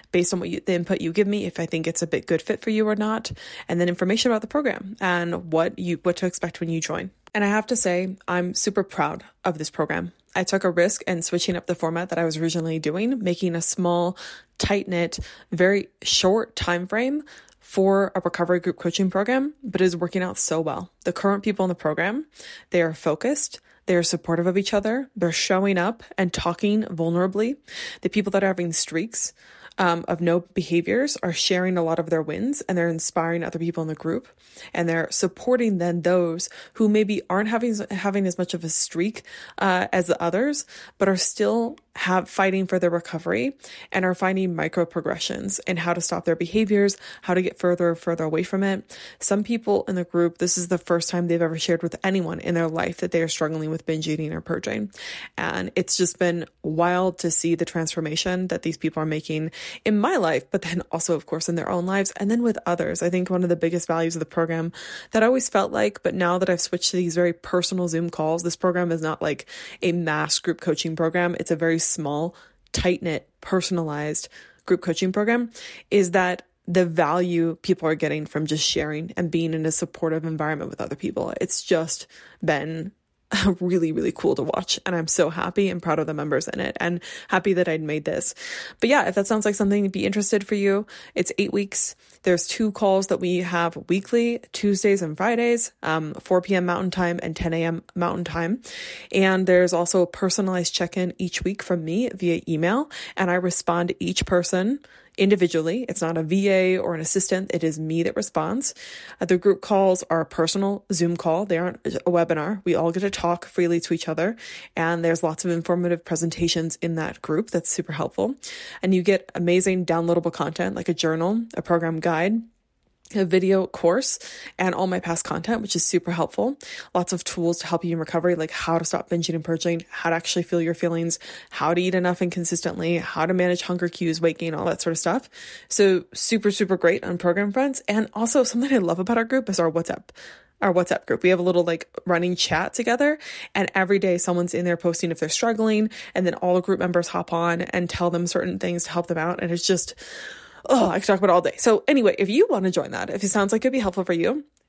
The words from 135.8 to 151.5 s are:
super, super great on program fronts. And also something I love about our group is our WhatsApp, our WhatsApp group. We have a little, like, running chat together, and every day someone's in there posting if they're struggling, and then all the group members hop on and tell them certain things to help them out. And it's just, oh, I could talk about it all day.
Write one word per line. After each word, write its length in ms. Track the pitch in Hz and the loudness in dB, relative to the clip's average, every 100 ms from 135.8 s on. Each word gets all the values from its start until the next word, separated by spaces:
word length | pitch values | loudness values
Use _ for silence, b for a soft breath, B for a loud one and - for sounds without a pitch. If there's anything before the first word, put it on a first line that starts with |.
| 196 185 - | 4 4 -2
super, 380 | - - 226 208 | -6 0 2 0
super 240 | 196 190 185 | 0 0 4
great 300 | 170 196 180 | 4 2 -2
on 120 | 175 | 0
program 360 | 175 185 202 | 0 2 0
fronts. 280 | 247 277 269 - | 0 0 -2 -2
And 220 | 214 214 | -2 -2
also 300 | 208 233 285 | -2 2 4
something 300 | 240 233 269 | 2 0 2
I 60 | 247 | 2
love 200 | 175 175 | 2 0
about 180 | 190 233 | 0 0
our 60 | |
group 240 | 226 262 - | 2 0 0
is 100 | 185 | 0
our 140 | 165 | 2
WhatsApp, 380 | 165 165 - - B B B B - | 0 -2 -8 -10 B B B B -2
our 120 | 202 | 2
WhatsApp 320 | 175 175 - - | 2 2 -2 0
group. 180 | 214 | 2
We 60 | 180 | 4
have 100 | 180 | 4
a 40 | |
little, 200 | 180 175 | 4 2
like, 240 | 170 170 - - 180 | 2 -2 -6 -10 -2
running 300 | 170 180 175 | 0 0 0
chat 380 | - 165 190 | 0 0 -2
together, 460 | - 233 247 294 302 B B B 196 | -2 0 2 2 2 B B B -2
and 160 | 190 | 0
every 260 | 190 185 196 | 2 4 4
day 180 | 190 175 | 4 2
someone's 360 | 185 175 175 | 2 0 0
in 120 | 170 175 | 0 0
there 100 | 170 | 2
posting 360 | 175 165 170 | 0 0 -2
if 80 | 160 | -2
they're 80 | 160 | -2
struggling, 640 | - 233 220 220 214 214 B B | 0 0 2 2 4 2 B B
and 120 | - 180 | 0 0
then 80 | |
all 220 | - 180 180 | 2 2 2
the 60 | |
group 180 | 185 190 | 2 0
members 280 | 180 175 175 | 2 0 0
hop 240 | 180 - | -4 -2
on 300 | 170 170 170 | 0 0 0
and 280 | - 180 175 | -2 -2 -2
tell 200 | - 175 | 0 0
them 180 | 170 175 | 0 0
certain 320 | - 180 190 | 0 -2 -4
things 240 | 180 170 | -4 -4
to 80 | - | -2
help 160 | 175 170 | -4 -2
them 100 | 165 | -2
out. 240 | 165 - | -2 -2
And 80 | 170 | -2
it's 160 | 175 - | -2 2
just, 300 | 180 - - B B B B B B - | 0 0 -10 B B B B B B 2
oh, 200 | 254 196 | 4 4
I 100 | 180 | 2
could 80 | - | 2
talk 120 | 190 | 4
about 100 | 196 | 6
it 40 | |
all 80 | 175 | 6
day. 120 | 170 | 4